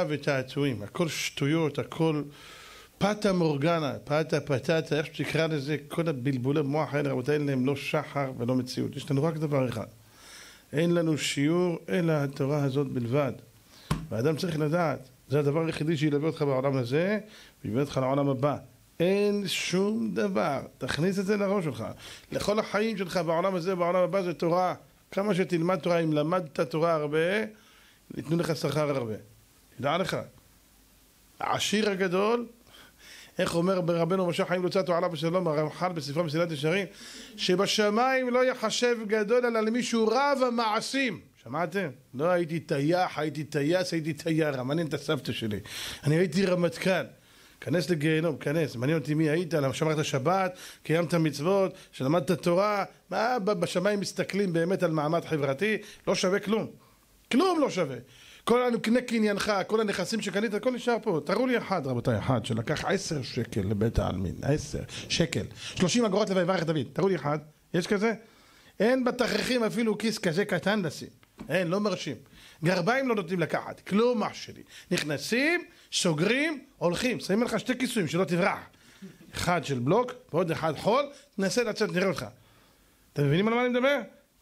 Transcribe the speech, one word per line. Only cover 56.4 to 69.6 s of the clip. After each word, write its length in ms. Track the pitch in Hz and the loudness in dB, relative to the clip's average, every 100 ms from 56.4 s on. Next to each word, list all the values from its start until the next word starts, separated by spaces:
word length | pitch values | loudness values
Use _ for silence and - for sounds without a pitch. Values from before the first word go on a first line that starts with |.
| 190 220 147 - - _ _ _ - | 2 0 -2 -10 -20 _ _ _ -2
כלום 280 | 254 381 320 | 2 4 2
לא 100 | 240 | 0
שווה. 280 | 175 147 120 - - - - | 0 -2 -4 -12 -20 -20 -6
כל 200 | - 240 | 2 2
הנקנה 380 | 247 233 220 240 | 2 0 2 2
קניינך, 500 | 247 233 214 196 208 196 170 | 2 2 2 2 0 0 0
כל 140 | 220 | 0
הנכסים 400 | 208 196 175 220 | 0 -2 -2 -4
שקנית, 320 | 196 185 233 | -2 -2 -2
הכל 180 | 208 254 | 0 -2
נשאר 260 | 240 247 220 | -2 0 0
פה. 180 | 220 156 - | 0 0 0
תראו 220 | 202 254 | 0 2
לי 100 | 233 | 0
אחד, 300 | - 185 131 | 0 -2 0
רבותיי, 320 | 120 131 104 | -2 0 0
אחד 260 | 87 123 104 | 2 0 0
שלקח 400 | 113 117 151 - | -2 -2 -2 0
עשר 360 | 190 - 151 | -2 -2 -6
שקל 400 | 120 131 110 110 | -4 -4 -4 -2
לבית 380 | 98 101 113 - | 0 2 2 2
העלמין. 360 | 92 90 90 - | 0 0 -4 -2
עשר 380 | - 147 - 69 - - - | 0 -2 -2 -8 -8 -10 -2
שקל. 360 | - 165 - - - - - | 0 0 -2 -6 -10 -8 0
שלושים 300 | 180 240 220 | 2 2 2
אגורות 240 | 190 196 | 2 2
לויברך 340 | 190 175 185 | 2 2 2
דוד. 240 | 160 156 - | 2 0 -2
תראו 140 | - 196 | 0 2
לי 80 | 170 | 2
אחד. 240 | 147 151 - _ _ | 0 -2 -6 _ _
יש 140 | 165 170 | -2 0
כזה? 260 | 202 226 214 - - - - - - | 0 0 -2 -8 -20 -20 -20 -10 0
אין 240 | 214 262 | 2 2
בתככים 600 | 247 247 226 208 190 247 | 2 0 0 0 0 0